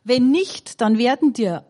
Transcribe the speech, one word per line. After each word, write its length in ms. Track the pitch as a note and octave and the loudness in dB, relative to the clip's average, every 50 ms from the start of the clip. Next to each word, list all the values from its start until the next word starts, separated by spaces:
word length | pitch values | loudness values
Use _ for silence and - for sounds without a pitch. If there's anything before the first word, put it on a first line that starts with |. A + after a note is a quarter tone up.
| - | -4
Wenn 260 | G#3 B3+ B3+ B3 C4 | -2 0 2 4 2
nicht, 500 | C#4 F4+ G4 - - - - - - - | 2 2 0 -4 -8 -16 -16 -16 -6 -2
dann 180 | A#3 G#3+ A3 G#3+ | 0 0 2 2
werden 340 | A#3+ B3 C4+ C#4 D#4 C#4+ | 2 0 0 2 0 0
dir 340 | A3+ A#3 A3 F#3 E3+ D3 - | 0 0 -4 -4 -4 -6 -10